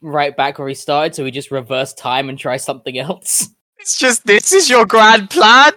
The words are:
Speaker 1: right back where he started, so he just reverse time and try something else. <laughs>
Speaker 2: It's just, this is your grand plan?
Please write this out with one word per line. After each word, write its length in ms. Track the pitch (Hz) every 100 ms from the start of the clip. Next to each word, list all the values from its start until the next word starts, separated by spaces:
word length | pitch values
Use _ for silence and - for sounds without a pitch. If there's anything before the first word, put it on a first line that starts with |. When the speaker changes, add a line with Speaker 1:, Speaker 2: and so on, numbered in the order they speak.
Speaker 1:
right 360 | 160 147 143 139
back 220 | 139 143
where 80 | 135
he 60 | 135
started, 400 | - 147 160 165
so 100 | 131
he 60 |
just 180 | 131 -
reverse 420 | 139 117 131 139
time 360 | - 123 131 139
and 80 | 135
try 200 | 139 131
something 400 | - 135 135 127
else. 500 | 139 185 - - -
<laughs> 260 | _ _ _
Speaker 2:
It's 180 | 302 -
just, 280 | 254 233 -
this 280 | 202 -
is 160 | 381 320
your 160 | 247 220
grand 460 | 226 220 226 196
plan? 400 | 330 214 254 294